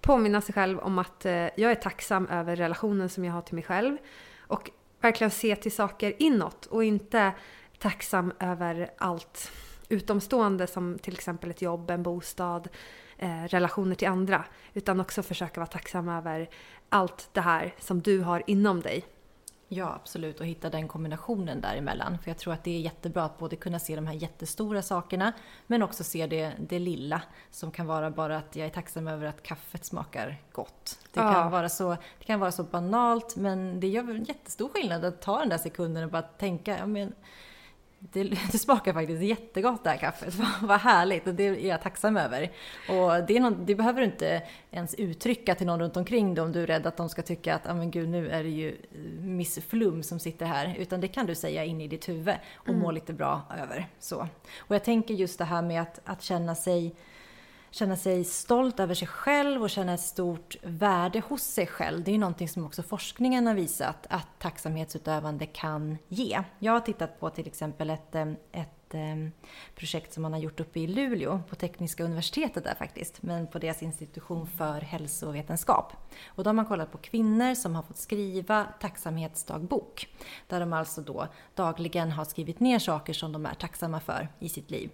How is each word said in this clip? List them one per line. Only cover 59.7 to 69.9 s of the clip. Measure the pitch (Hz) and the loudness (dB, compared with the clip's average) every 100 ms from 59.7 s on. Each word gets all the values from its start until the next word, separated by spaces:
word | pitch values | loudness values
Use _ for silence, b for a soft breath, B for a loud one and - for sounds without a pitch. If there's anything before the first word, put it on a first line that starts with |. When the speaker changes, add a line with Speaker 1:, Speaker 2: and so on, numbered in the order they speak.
| 202 180 | 0 0
Speaker 2:
ett | 175 | 0
stort | - - 175 165 - - | -2 -2 -2 -2 -8 -12
värde | - 165 208 180 180 226 | -8 2 4 4 2 0
hos | - 285 | -2 -4
sig | - - 175 | -2 0 -2
själv. | - 156 160 | -2 -2 -2
Det | 175 | 2
är | |
ju | 214 | 2
någonting | 196 165 165 | 2 0 -4
som | 180 156 | -4 -6
också | - | -8
forskningen | 165 202 - - 254 254 233 | -6 -6 -6 0 2 4 4
har | |
visat | 214 165 - - 156 - | 4 0 0 -2 -4 -4
att | 185 - - | -4 -4 -8
tacksamhetsutövande | 175 - 160 156 160 160 - 156 151 147 156 | -8 -6 -4 -4 -4 -6 -2 -2 -2 -4 -6
kan | - 160 151 151 156 - | -6 -4 -4 -4 -6 -6
ge. | 185 247 117 185 - | -4 -2 -2 -4 -4
Jag | 214 | 2
har | 233 | 2
tittat | 233 208 160 - | 2 -4 -6 -4
på | 160 | -6
till | 160 160 | -6 -10
exempel | - 156 151 156 | -6 -8 -4 -4
ett, | 156 - 160 | -4 -4 -4
em, | 156 151 - | -2 -4 -8
ett, | - 147 - _ | -8 -8 -12 _
em, | 160 156 156 156 160 B B B - | -6 -4 -4 -6 -10 B B B -12
projekt | 165 | -6